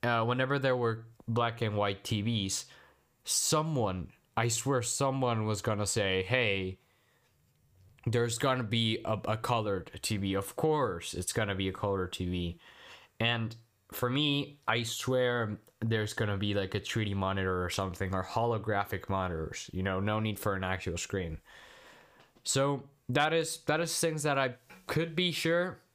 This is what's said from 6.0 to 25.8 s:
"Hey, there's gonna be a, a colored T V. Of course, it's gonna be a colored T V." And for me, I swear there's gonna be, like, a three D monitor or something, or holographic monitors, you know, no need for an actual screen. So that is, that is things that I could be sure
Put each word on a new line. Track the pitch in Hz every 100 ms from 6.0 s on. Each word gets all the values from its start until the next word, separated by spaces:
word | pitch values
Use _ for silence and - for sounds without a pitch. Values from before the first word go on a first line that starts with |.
| 98 92
"Hey, | 92 127 113 98 92 95 _ _ _ _ _ _ _ _ _ _ - - -
there's | 120 117 113
gonna | 139 127
be | 110 117 113 110
a, | - 107
a | - 110
colored | - 120 107 98 - -
T | - 104
V. | 98
Of | 95 98
course, | - 156 151 123 85 -
it's | - 90
gonna | - 107 98
be | 95
a |
colored | 92 101 98 92
T | - 90
V." | 90 87 85 - - - - - _
And | 117 120 110 - _ _ _
for | - 123
me, | 131 151 143 143 - -
I | 117
swear | 117 - - 127 127 120 110 104 - _
there's | 113 113 107
gonna | - 107 101
be, | 104
like, | 101 95
a | 104
three | - 117
D | 104
monitor | 98 95 95 95 92
or | 90
something, | - 95 87 95
or | 95
holographic | 95 - 117 113 95 101 98 95 -
monitors, | 98 92 80 80 - -
you | 90
know, | 95 95
no | 101 107
need | 110 101
for | -
an | 95
actual | 92 92 92 85
screen. | - 98 85 80 - - - - - - - - - _
So | - 135 139 139 - _ -
that | 127 151
is, | 165 156 - -
that | 151
is | 160 -
things | 165 156
that | 147 139
I | 135 120 _ - -
could | 156 165 160
be | 180
sure | 151 165 170 180 -